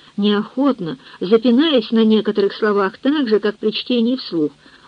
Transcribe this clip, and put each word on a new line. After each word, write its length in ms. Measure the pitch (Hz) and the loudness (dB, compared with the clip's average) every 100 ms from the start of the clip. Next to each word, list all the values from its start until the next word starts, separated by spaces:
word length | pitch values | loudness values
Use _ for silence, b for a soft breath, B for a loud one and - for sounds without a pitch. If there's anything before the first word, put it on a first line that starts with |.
| b b | b b
неохотно, 800 | 202 208 208 - 277 - 165 254 B B | 0 0 -2 -2 -2 -2 -6 -10 B B
запинаясь 720 | 180 226 247 240 320 262 220 | 0 2 4 2 2 0 0
на 140 | 220 | 2
некоторых 500 | 220 214 208 208 196 | 2 2 0 0 -2
словах 420 | - 214 202 190 - | 0 -2 0 -2 -2
так 300 | 269 311 240 | -2 0 2
же, 120 | 208 | 0
как 180 | 208 208 | 0 -4
при 140 | 214 | -4
чтении 440 | 214 - 247 226 254 | -4 -2 0 0 -2
вслух. 360 | - 170 147 - b b | -4 -4 -4 -4 b b